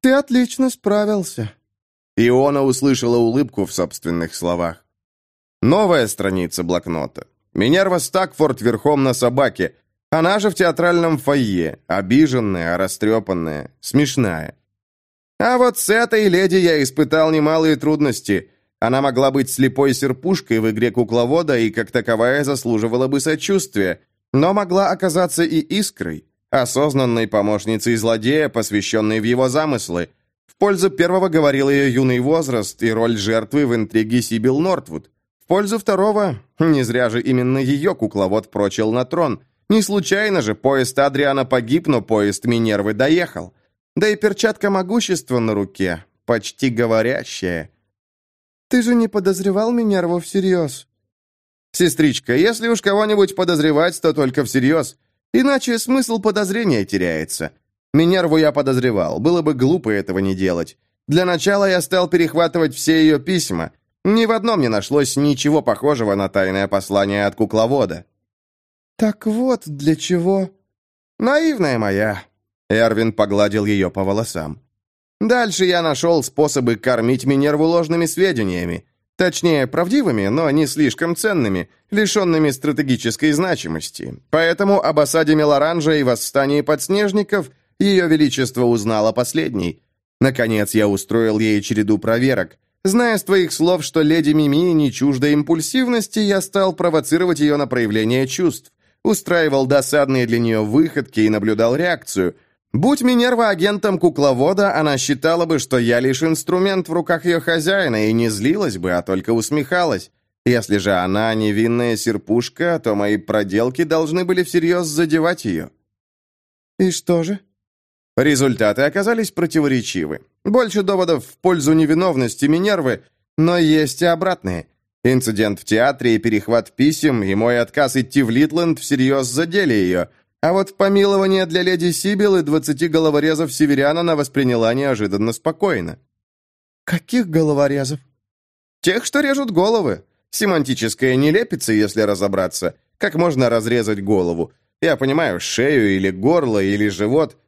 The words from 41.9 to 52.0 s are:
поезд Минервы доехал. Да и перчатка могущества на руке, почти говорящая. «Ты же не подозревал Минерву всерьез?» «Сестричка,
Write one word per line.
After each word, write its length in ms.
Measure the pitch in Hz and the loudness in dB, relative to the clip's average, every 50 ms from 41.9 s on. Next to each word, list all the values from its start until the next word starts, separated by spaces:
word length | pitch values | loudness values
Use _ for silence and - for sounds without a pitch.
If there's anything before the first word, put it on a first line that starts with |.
| 143 117 | 0 0
поезд 460 | 101 - 110 107 101 101 98 - - | 0 0 0 2 2 0 -2 -2 -2
Минервы 480 | 120 120 117 117 113 107 101 101 107 107 | -2 0 0 0 0 0 0 -2 -2 -2
доехал. 580 | 104 131 143 160 175 175 - - 92 82 90 _ _ _ _ _ _ _ _ _ | 0 0 2 2 0 0 -4 -8 -14 -14 -14 _ _ _ _ _ _ _ _ _
Да 140 | - 202 214 | -2 0 0
и 80 | 214 | 0
перчатка 540 | 208 - 214 202 202 - 220 214 - - 208 | 0 0 -2 0 2 0 -2 -2 0 -2 0
могущества 680 | 196 190 185 180 214 240 - - 185 160 - - 127 123 | 0 0 -2 0 -2 -2 0 0 -4 -4 -4 -4 -2 -2
на 160 | 117 110 107 | 0 0 0
руке, 500 | 101 101 95 _ - 98 90 85 82 - _ _ _ _ | -2 -2 -4 _ -4 -4 -4 -4 -6 -10 _ _ _ _
почти 460 | - 120 113 98 - - _ - 131 | -2 -2 -2 -2 -8 -8 _ -2 -2
говорящая. 1000 | 117 107 120 117 113 110 110 117 131 - - - - - - 90 87 82 76 - _ _ _ _ _ _ _ _ _ _ _ _ _ _ _ _ _ _ _ _ | 0 0 0 0 2 0 0 0 -2 -4 -6 -10 -12 -8 -6 -6 -6 -6 -8 -12 _ _ _ _ _ _ _ _ _ _ _ _ _ _ _ _ _ _ _ _
«Ты 140 | - 247 233 | 0 0 2
же 120 | 233 247 | 2 2
не 140 | 233 226 220 | 2 0 0
подозревал 600 | - 214 190 196 190 180 190 202 190 196 214 226 | -2 -2 0 0 -2 0 -2 -2 -2 0 -2 0
Минерву 480 | 240 240 233 214 202 185 170 170 175 175 | 0 0 0 0 0 0 0 -2 -2 -4
всерьез?» 720 | 170 - - 196 185 190 185 180 165 143 131 - - _ _ _ _ _ _ _ _ _ _ _ _ _ _ _ _ _ _ | -6 -4 -4 -2 0 0 0 0 -2 -4 -6 -12 -18 _ _ _ _ _ _ _ _ _ _ _ _ _ _ _ _ _ _
«Сестричка, 640 | - 180 165 131 - | 0 0 0 2 2